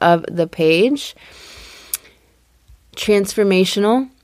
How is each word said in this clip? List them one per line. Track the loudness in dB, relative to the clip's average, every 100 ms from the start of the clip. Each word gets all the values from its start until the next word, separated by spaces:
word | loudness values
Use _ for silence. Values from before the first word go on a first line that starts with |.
of | 2 2 0
the | -6 -6
page. | 0 0 2 2 -2 -8 -16 -20 -20 -20 -20 -20 -20 -16 -16 -16 _ _ _ _ _ _ -20 _ -8
Transformational. | 0 0 0 0 2 2 2 0 0 0 -2 _